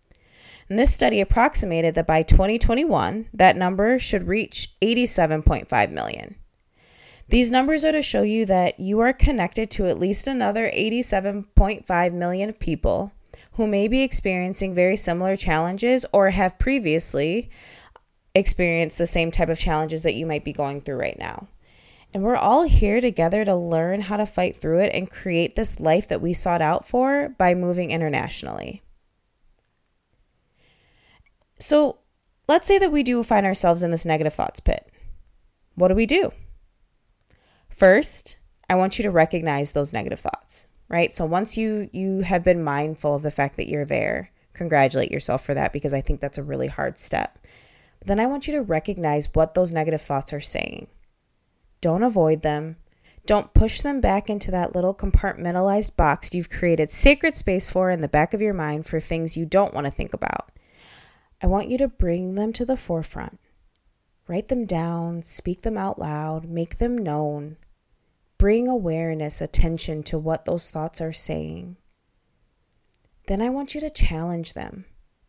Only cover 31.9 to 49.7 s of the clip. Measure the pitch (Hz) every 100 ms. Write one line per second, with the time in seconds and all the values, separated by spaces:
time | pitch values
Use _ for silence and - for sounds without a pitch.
31.9 | - _ _ _ _ - 339 - 392 370
32.9 | 294 247 240 226 214 196 - 180 170 175
33.9 | 165 165 156 151 - - - - - -
34.9 | - - - - _ _ _ _ - 180
35.9 | 190 226 349 - - - - _ _ _
36.9 | _ _ _ _ _ _ _ - - 190
37.9 | 214 302 - - - _ _ - 185 190
38.9 | - 202 170 165 170 165 143 143 147 147
39.9 | 110 - - - - - - - _ -
40.9 | 170 - - 160 180 214 220 220 214 196
41.9 | 185 190 190 180 180 180 175 151 143 156
42.9 | 156 147 143 151 - 139 - - 147 143
43.9 | 131 - - 185 _ _ - 170 147 135
44.9 | 139 - 143 - 127 - 139 - 143 143
45.9 | 135 135 143 139 147 143 135 131 147 143
46.9 | - - - - _ - - _ _ _
47.9 | _ 196 202 247 277 311 294 202 156 -
48.9 | 185 151 147 147 165 160 185 180